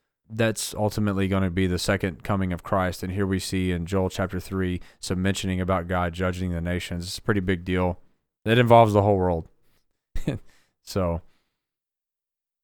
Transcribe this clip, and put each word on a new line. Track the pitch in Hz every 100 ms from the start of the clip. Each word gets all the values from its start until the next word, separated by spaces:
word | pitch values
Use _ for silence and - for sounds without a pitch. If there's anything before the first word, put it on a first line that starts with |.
| _ _ -
that's | 110 113 104 -
ultimately | - 107 - 104 98 95
gonna | 95 92
be | 90 92
the | 90
second | - 98 95 82
coming | - 98 92
of | 85
Christ. | - 95 92 -
And | 92
here | 98 95
we | 95
see | - 95 92
in | 87 85
Joel | 98 92
chapter | - 92 90
three | - 95 92 87 - -
some | - 92
mentioning | 95 92 95 92
about | 90 92 85
God | 90 87
judging | 87 92 90 92
the | 85
nations. | 85 90 - 87 87
It's | -
a |
pretty | - 101
big | 92 87
deal. | 92 92 90 87 - _ _ _
It | 107 117
involves | 117 117 110
the | 104
whole | 101 98
world. | 90 82 - _ _ _ _ _ _ - -
<laughs> | - - - _ _
So, | - 98 87 82 - _ _ _ _ _ _ _ _ _ _ _ _ _